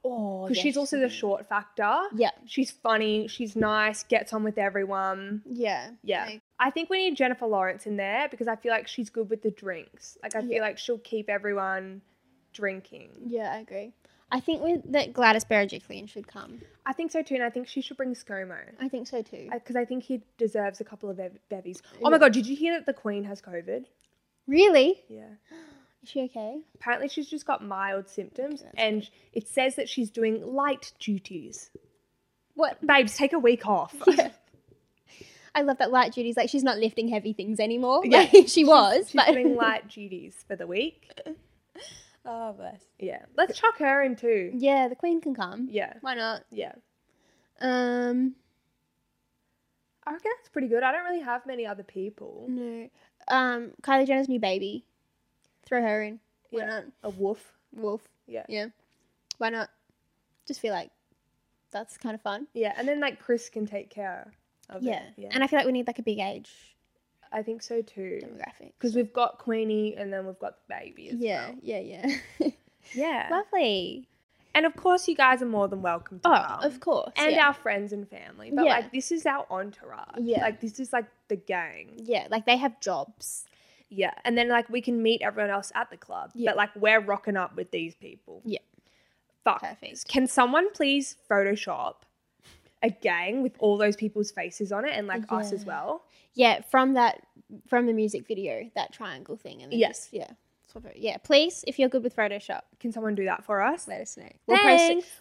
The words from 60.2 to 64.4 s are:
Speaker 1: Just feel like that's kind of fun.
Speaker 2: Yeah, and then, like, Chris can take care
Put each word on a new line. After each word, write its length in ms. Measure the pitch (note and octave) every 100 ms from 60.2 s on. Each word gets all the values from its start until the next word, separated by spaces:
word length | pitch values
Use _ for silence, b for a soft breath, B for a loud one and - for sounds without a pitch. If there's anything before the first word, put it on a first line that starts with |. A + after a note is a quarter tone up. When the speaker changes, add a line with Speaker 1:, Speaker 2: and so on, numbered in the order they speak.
| _ _ -
Speaker 1:
Just 140 | C#4+
feel 120 | A3+
like 160 | F#3 D#3+ _ _ _ _ _ _ _ _
that's 260 | G3+ A3+ -
kind 200 | A#3 A3
of 60 |
fun. 260 | G#3 G3+ D4 A#3+
Speaker 2:
Yeah, 180 | G#3+ -
and 120 | B3+
then, 120 | D4
like, 200 | C#4+ -
Chris 300 | - A#3 -
can 180 | A3 G#3+
take 240 | G3+ -
care 400 | - G3 F3+ - _